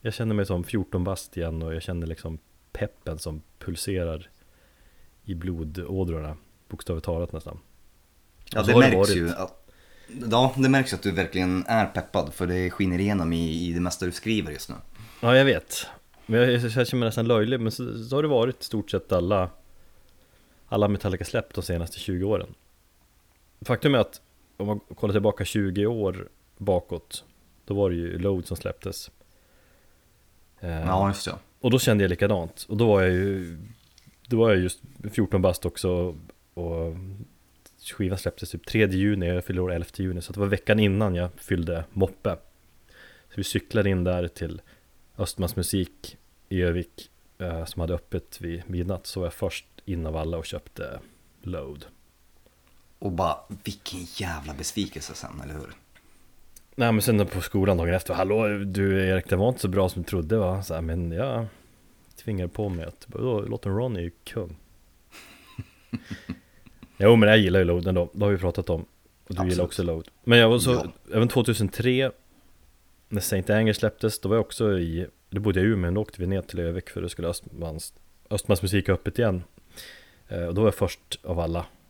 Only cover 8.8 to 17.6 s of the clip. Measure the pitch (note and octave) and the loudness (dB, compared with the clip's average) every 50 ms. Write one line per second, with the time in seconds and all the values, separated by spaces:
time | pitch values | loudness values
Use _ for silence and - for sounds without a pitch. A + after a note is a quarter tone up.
8.8 | C3 C3+ A2 F#2 G2 G#2 G2+ F2 E2+ E2+ E2+ - F#2 F#2 - - _ - - _ | 8 8 8 6 4 4 4 2 2 0 -2 -4 -8 -10 -10 -18 _ -20 -20 _
9.8 | - - - - - - A2+ B2+ B2 A2+ A2 A#2 B2+ C3 C3 C3+ C3 C3 C3+ C3+ | -20 -20 -20 -20 -20 -18 -14 -10 -4 2 4 4 4 4 4 4 4 6 6 4
10.8 | C3 C3 - - - G2+ F2+ F2+ F#2 - - F#2 F#2 F2+ F#2 F#2 F2+ - A2+ A2+ | 4 2 -2 -2 -2 -2 0 0 0 0 0 0 0 2 0 0 0 2 2 2
11.8 | G#2 F2+ - - - - - F#2 F#2 - - - F#2 F2 F2+ F2+ F2+ F2+ - - | 2 2 0 -6 -6 -2 -2 -2 -2 -2 -4 -4 -2 -2 0 0 0 -2 0 0
12.8 | G2 F#2 F2+ F2 G2 G2+ G#2 G2 E2+ E2 E2+ E2 E2+ E2 D#2+ E2 F2 F2 E2+ F2 | 0 0 2 2 2 2 2 0 0 0 0 0 0 0 -2 -2 -2 -2 -2 -2
13.8 | F2 F2+ F2 - F#2+ F2+ F2 - - A2 A2 G#2 E2+ D#2+ D2 - - - - - | -2 -2 -2 -4 -4 -6 -6 -6 -4 -2 0 0 -2 -4 -8 -10 -10 -12 -12 -14
14.8 | - - - - - - - - - A#2 B2 C3 C#3 C#3 A2+ D#2 - - - - | -14 -18 -18 -18 -20 -20 -14 -2 2 6 6 8 8 6 4 0 -2 -6 -10 -10
15.8 | - - - - _ _ _ - - - A2 A#2 B2 B2+ A#2+ A#2+ A#2+ A#2 A2 B2+ | -10 -10 -14 -20 _ _ _ -20 -6 0 4 4 4 6 4 2 0 0 0 0
16.8 | B2 - - B2+ A#2 A2+ A2 - A2+ A#2 A#2+ A2 G#2+ A2+ C3 B2+ | 0 0 2 0 0 0 0 0 2 4 4 4 4 2 0 0